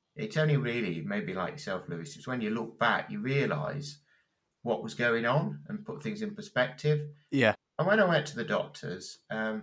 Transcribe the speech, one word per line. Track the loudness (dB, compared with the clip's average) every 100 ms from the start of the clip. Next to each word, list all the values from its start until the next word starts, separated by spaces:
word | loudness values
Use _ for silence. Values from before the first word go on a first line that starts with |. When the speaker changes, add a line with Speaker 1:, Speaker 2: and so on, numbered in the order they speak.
| _
Speaker 1:
it's | -8 -2 2
only | 4 4
really, | 4 0 0 -2
maybe | -2 -2 -2
like | -2 -4
yourself, | -4 -6 -6 -4
Lewis, | -8 -8 -10
it's | -6
when | -4
you | -2
look | -2 -4 0
back, | 2 2 0
you | -6
realise | 0 2 2 0 -2 -6 -8 -14 _ _ _ _ _ _
what | -2 -2
was | -2
going | 0 2 2
on | 4 2 2 -6 -8
and | -8 -8
put | -8
things | -6 -6
in | -6
perspective. | -8 -4 0 0 0 2 2 0 -12 _
Speaker 2:
Yeah. | 4 6 4 _ -2
Speaker 1:
And | 4
when | 6
I |
went | 6 4 0
to | -6
the |
doctors, | -2 -2 -2 -8 -8 -8 -10 -16 _
um, | -4 -2 -4